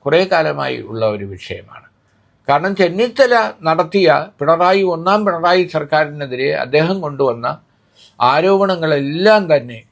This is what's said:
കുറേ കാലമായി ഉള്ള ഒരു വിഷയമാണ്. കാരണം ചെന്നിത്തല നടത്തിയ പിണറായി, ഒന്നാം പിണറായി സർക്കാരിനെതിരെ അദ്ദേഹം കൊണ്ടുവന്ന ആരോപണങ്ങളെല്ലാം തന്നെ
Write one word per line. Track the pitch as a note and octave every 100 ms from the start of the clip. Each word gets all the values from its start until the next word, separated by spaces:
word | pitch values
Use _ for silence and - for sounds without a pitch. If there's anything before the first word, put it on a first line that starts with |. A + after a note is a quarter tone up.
കുറേ | C#3+ D#3+
കാലമായി | F#3+ F3 D#3 C#3+ C3+ B2
ഉള്ള | A2 A2+ A2
ഒരു | G#2+
വിഷയമാണ്. | G2 F#2+ - G#2+ - - _ _ _ _ _ _ -
കാരണം | C#3+ F#3 G3
ചെന്നിത്തല | F3+ F3+ A#3+ A3+ B3+ A#3+ G#3+ -
നടത്തിയ | D#3+ D#3+ F3 G3+ F3 C#3+ D#3 _
പിണറായി, | D3 E3 F3 G3
ഒന്നാം | F#3+ E3 F3 G#3
പിണറായി | G3+ E3+ F3 F#3
സർക്കാരിനെതിരെ | F3+ D#3+ D3 D3+ D3+ D3 C#3 B2 C3+
അദ്ദേഹം | D3+ B2+ D3 D#3+ G3
കൊണ്ടുവന്ന | D#3 C#3 C#3 A#2 A#2+ D#3+ _ _ _ _ _ _
ആരോപണങ്ങളെല്ലാം | B2 C#3 F#3 G3 G3 F#3 D#3+ D3 C#3 D#3 G3+ G#3+ F3+ D3
തന്നെ | A#2+ A2+ -